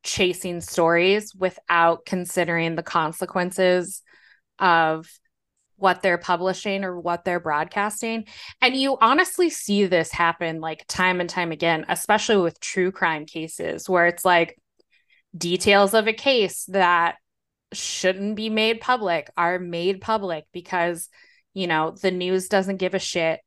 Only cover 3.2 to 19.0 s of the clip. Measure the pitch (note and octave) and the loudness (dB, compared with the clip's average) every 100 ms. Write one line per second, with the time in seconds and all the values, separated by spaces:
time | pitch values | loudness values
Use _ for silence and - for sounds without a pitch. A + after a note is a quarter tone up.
3.2 | F3+ F#3 F3+ F#3 F#3 F3+ F3+ - _ _ | -6 -4 -4 2 4 4 0 -12 _ _
4.2 | _ _ _ _ F#3+ E3 D#3+ D#3+ E3+ - | _ _ _ _ 2 4 2 -2 -8 -20
5.2 | _ _ _ _ _ _ F#3+ F3+ F#3+ F3 | _ _ _ _ _ _ 0 2 0 0
6.2 | - F3 F#3 F#3 G#3+ G3 F#3+ F3 E3+ F3 | 0 0 0 -4 -4 -4 -4 -6 -4 -4
7.2 | F#3 F3 E3+ D3+ D#3+ G#3 G#3 - A3+ A3+ | -2 -4 -2 -2 -2 -4 -4 -4 -6 -6
8.2 | A3 - - - B3 C4+ C4+ C4 A3+ D4 | -10 -16 -20 0 0 2 0 4 4 4
9.2 | F4+ - F4 D4+ - G3+ F#3+ F3 D#3+ - | 2 2 0 0 0 2 4 2 0 0
10.2 | E3+ E3+ E3 D#3+ D#3+ D#3+ - - F#3 F3+ | 0 0 -6 -4 -8 -10 -8 0 0 0
11.2 | F3 F3+ E3+ D#3 E3+ D#3+ - F3+ - G#3+ | -2 -4 -4 0 0 0 -2 -4 2 0
12.2 | - G#3 E3+ - - - F#3 F#3 F3 D#3 | 4 2 2 -2 -6 -2 -2 0 -2 -2
13.2 | D#3 E3 D#3+ - E3+ E3 - F3+ E3+ E3+ | -8 -10 -10 -8 -8 -8 0 4 4 2
14.2 | F#3 F3 E3 - _ _ _ _ _ _ | 2 4 2 -4 _ _ _ _ _ _
15.2 | _ E3 E3+ F3+ G3+ G3+ G3 A3 G#3+ A3 | _ -8 -4 0 4 6 6 4 2 0
16.2 | C#4 B3+ F#3+ - - F#3+ F3 F3 E3+ - | 0 2 0 -4 -4 2 4 4 2 -2
17.2 | _ _ _ _ _ - - - F#3 F#3+ | _ _ _ _ _ -10 -8 -2 -2 -2
18.2 | G3+ G#3 A3 G#3+ A3 A3+ - B3 | -6 -4 -4 0 0 -2 -2 -2